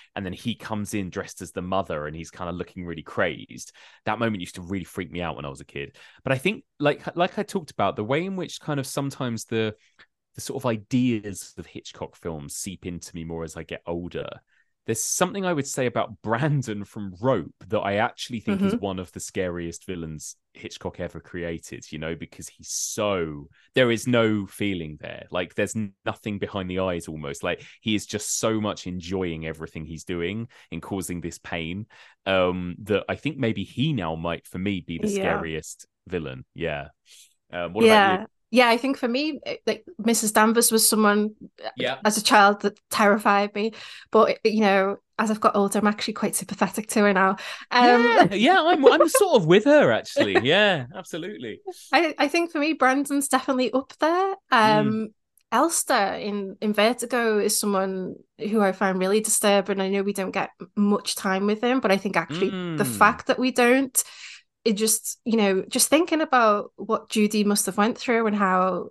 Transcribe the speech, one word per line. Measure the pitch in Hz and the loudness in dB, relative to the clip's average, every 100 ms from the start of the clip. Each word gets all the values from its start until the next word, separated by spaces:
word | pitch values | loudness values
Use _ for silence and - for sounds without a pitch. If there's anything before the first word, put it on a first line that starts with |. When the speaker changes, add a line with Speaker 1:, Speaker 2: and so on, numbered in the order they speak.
| _ 107 | _ -10
Speaker 1:
and | 92 | -8
then | |
he | 92 123 - | -8 -8 -8
comes | - 107 101 104 | -6 -8 -6 -6
in | 90 | -6
dressed | 98 - - | -8 -10 -12
as | 87 | -12
the | 95 | -8
mother | 90 95 90 78 76 | -4 -2 -2 -6 -6
and | 80 | -10
he's | 80 | -12
kinda | - 87 | -10 -8
looking | 90 - 92 | -8 -10 -12
really | 87 82 | -10 -10
crazed. | - - 90 62 - - - - - - 110 | -8 -2 -2 -4 -14 -18 -18 -20 -20 -10 -4
That | 107 | -2
moment | 117 101 | -2 -2
used | 87 92 | -8 -12
to | |
really | 87 98 82 | -8 -8 -8
freak | - 82 | -10 -8
me | 87 | -6
out | 82 67 | -6 -6
when | 71 | -10
I | |
was | 67 | -12
a | - | -14
kid. | - 69 - - _ | -12 -12 -16 -20 _
But | - | -4
I | 131 | -2
think, | 185 220 - - | -2 -6 -10 -2
like, | 147 - - 170 | 0 0 -4 -2
like | 185 - | -2 -4
I | |
talked | - 196 151 | -6 -6 -6
about, | - 101 85 | -2 -2 -2
the | |
way | 107 147 190 | -2 -2 -4
in | 190 | -8
which | 147 - | -10 -10
kind | - 139 | -6 -6
of | 127 | -4
sometimes | 147 139 - 123 113 - | -6 -6 -4 -6 -6 -4
the, | 113 107 - _ _ _ _ _ | -2 -2 -6 _ _ _ _ _
the | - | -14
sort | - 123 | -10 -4
of | 123 | -4
ideas | 110 101 127 127 110 101 92 - - | -4 -2 0 2 0 -6 -12 -14 -16
of | - | -16
Hitchcock | - - - - _ | -16 -16 -14 -14 _
films | 85 78 76 - | -10 -10 -10 -12
seep | 98 90 92 | -12 -10 -10
into | 85 - 85 | -12 -12 -12
me | |
more | 82 82 | -10 -8
as | 80 82 | -10 -12
I | |
get | 78 - - | -12 -12 -8
older. | 85 87 78 - - _ _ _ _ - | -8 -8 -10 -10 -14 _ _ _ _ -6
There's | 110 | -4
something | - - 180 196 185 | -2 -2 -2 -2 -4
I | |
would | 147 131 | -4 -4
say | - 123 | -4 -2
about | 117 - 101 | -2 -4 -6
Brandon | 107 113 151 143 120 104 | -4 0 0 0 -2 -6
from | 98 110 98 90 | -10 -12 -12 -4
Rope | 123 110 71 - 92 | 0 0 -2 -14 -4
that | 107 | -2
I | 98 101 | 0 0
actually | 120 - - 120 | -2 -4 -10 -8
think | - 135 | -4 0
is | 98 | 0
Speaker 2:
Mm-hmm. | 240 | -2
Speaker 1:
one | 101 92 | -4 -6
of | 90 | -10
the | 95 | -12
scariest | - 98 90 87 85 - - | -8 -4 -4 -4 -8 -10 -10
villains | 87 80 78 - - _ | -8 -8 -10 -14 -18 _
Hitchcock | - - - 90 - | -18 -16 -12 -12 -8
ever | 87 80 | -10 -12
created, | - 87 85 82 - - - | -14 -10 -8 -8 -12 -16 -14
you | 78 | -10
know, | 80 80 | -8 -8
because | 82 - - | -12 -16 -20
he's | - 82 | -18 -12
so, | - - - 104 92 80 73 71 _ _ 131 | -8 -6 -4 -2 -2 -4 -8 -16 _ _ 2
there | 120 | 2
is | 113 127 | 2 2
no | 120 113 104 95 | 2 4 0 -4
feeling | - 101 90 78 76 | -6 -4 -4 -8 -12
there. | - - - | -14 -16 -8
Like, | 87 90 | -6 -4
there's | - 101 110 101 - 110 | -4 -4 -4 -8 -8 -8
nothing | - 110 98 | -8 -6 -6
behind | 98 101 92 | -6 -6 -4
the | 92 | -2
eyes | 95 87 82 | -2 -4 -6
almost. | 78 71 71 | -10 -10 -6
Like, | 87 - - - | -6 -6 -8 -8
he | 113 | -2
is | 107 - | -2 -2
just | 104 - - | -8 -6 -2
so | 117 110 | 0 0
much | 104 - 92 | -2 -4 -8
enjoying | 90 85 95 90 80 80 | -10 -6 -4 -4 -6 -8
everything | 80 78 82 78 | -10 -12 -12 -12
he's | 78 - | -12 -8
doing | 87 85 110 117 - - | -4 -4 -6 -10 -16 -14
and | 82 | -12
causing | - 98 90 90 | -8 -6 -6 -8
this | 85 - | -10 -12
pain, | - 85 82 95 110 - - _ 95 | -10 -8 -6 -8 -12 -18 -20 _ 0
um, | 95 90 90 87 85 | 2 2 0 -6 -8
that | 104 98 - | -2 -2 -2
I | 92 | -6
think | 143 139 | -6 -4
maybe | 113 104 92 | -2 -2 -6
he | 113 156 | -4 -2
now | 123 82 82 | -2 -4 -4
might, | 85 82 - | -6 -6 -8
for | 92 | -6
me, | 101 95 | -4 -4
be | 85 82 | -6 -6
the | 107 | -4
Speaker 2:
Yeah. | 101 | -2
Speaker 1:
scariest | 92 82 80 78 - - - _ - | -2 -4 -4 -8 -10 -16 -20 _ -8
villain. | 87 69 65 - - | -6 -6 -12 -14 -8
Yeah. | 82 73 71 _ _ - - _ _ | -6 -6 -10 _ _ -20 -20 _ _
Um, | 87 170 | -6 -4
what | 202 226 | 2 6
Speaker 2:
Yeah. | 214 196 | 6 6
Speaker 1:
about | 185 | 2
you? | 220 _ _ | -4 _ _
Speaker 2:
Yeah, | 233 240 | 2 4
I | 226 | 2
think | 269 269 | 0 -2
for | 240 | -2
me, | 254 311 285 - | -2 -4 -6 -10
it, | - - | -6 -4
like, | 214 - - | -4 -6 -4
Missus | 214 226 214 | 0 2 2
Danvers | 220 220 226 226 | 4 4 4 4
was | 220 - | 4 4
someone, | 214 208 208 214 - - - | 4 4 4 0 -6 -20 -14
uh, | - 247 | -12 -4
Speaker 1:
Yeah. | 123 - | -4 0
Speaker 2:
as | 214 208 | 0 0
a | |
child | - 214 202 202 | 6 8 8 6
that | 202 - - | -2 -4 -6
terrified | - 208 208 208 202 202 | 2 4 4 4 2 0
me. | 202 220 - - - - | -2 -6 -6 -16 -20 2
But, | 165 - - | 4 4 4
you | 220 214 | 2 4
know, | 202 196 190 202 _ - | 4 4 2 -2 _ -2
as | 220 | -2
I've | 214 | 2
got | 220 202 | 2 4
older, | 196 208 | 2 2
I'm | 208 | 0
actually | 208 - - | 0 -4 -4
quite | 202 - | -4 -4
sympathetic | - - 190 - - | -6 -4 -4 -4 -4
to | 220 | 2
her | 208 | 4
now. | 190 190 196 - - - | 4 2 0 -6 -12 0
Um, | 247 247 240 | 4 6 8
Speaker 1:
Yeah, | 466 440 180 | 6 6 6
yeah, | 196 269 381 | 6 6 6
I'm, | 320 349 269 | 4 6 8
I'm | 302 320 | 8 6
sort | 523 381 254 | 4 4 4
of | 156 | 8
with | 196 277 | 6 8
her, | 294 160 | 8 8
actually. | 107 - 277 104 95 | 4 2 0 4 4
Speaker 2:
<laughs> | |
Speaker 1:
Yeah, | 123 190 208 160 120 101 | 4 4 4 2 -4 -12
absolutely. | - 170 185 240 113 95 370 - - | -10 -8 -8 -10 -10 -12 -14 -16 0
Speaker 2:
I, | 285 320 - | 2 2 0
I | 285 | 0
think | 339 339 | 0 -2
for | 311 | -2
me, | 311 | -2
Brandon's | 294 262 277 285 285 277 | 2 2 2 0 -2 0
definitely | 262 - 254 247 | 0 2 0 0
up | 262 - - | -2 -4 -2
there. | 311 359 392 392 - | 0 2 0 -4 0
Um, | 240 214 214 214 | 4 6 4 2
Speaker 1:
Mm. | 220 220 _ _ _ - | 0 -6 _ _ _ -2
Speaker 2:
Elster | 233 330 - - 240 196 | 0 2 0 0 0 0
in, | - 208 202 196 202 | -2 -4 -4 -6 -4
in | 214 | -2
Vertigo | 208 220 247 240 247 226 214 | 2 2 2 -2 0 2 2
is | 202 - | 2 0
someone | 208 190 190 190 180 - _ - | 0 0 0 -4 -8 -10 _ -8
who | 202 220 | -2 2
I | 196 | 2
find | 185 196 185 | 2 0 2
really | 185 214 | 2 2
disturbing. | 214 - 208 202 190 196 | 2 2 4 4 2 -2
I | 190 | 0
know | 196 | 0
we | 202 | -2
don't | 196 185 | -4 -4
get | 190 - - | -4 -6 -10
m-, | 175 208 | -8 0
much | 202 208 - - | 2 2 0 -4
time | 196 190 208 | -2 0 0
with | 220 | 0
him, | 247 262 | 0 2
but | 214 | 2
I | 190 | 0
think | 202 170 | 0 -2
actually | 165 165 196 | -2 -2 -2
the | 185 175 156 | -2 -4 -2
Speaker 1:
Mm. | 127 104 | 0 4
Speaker 2:
fact | 208 - - | 4 4 -2
that | - | 0
we | 254 | 0
don't | 254 240 262 269 - - - - - _ _ 233 | 4 4 4 2 -2 -4 -8 -20 -20 _ _ 0
it | 208 | 2
just, | 220 - - - 240 | 0 0 -4 -8 0
you | 226 | 2
know, | 202 190 - | 4 2 0
just | 254 - | 0 4
thinking | 302 349 311 | 4 2 0
about | 311 254 220 208 - - | 2 4 4 2 -2 -10
what | 208 214 - | -4 -4 0
Judy | 220 208 220 | 2 2 2
must | 202 202 190 | 2 2 0
have | 196 | 2
went | 214 - | 0 0
through | - 233 220 | 0 0 2
and | 208 | 2
how, | 190 185 185 175 - | 2 2 2 -2 -8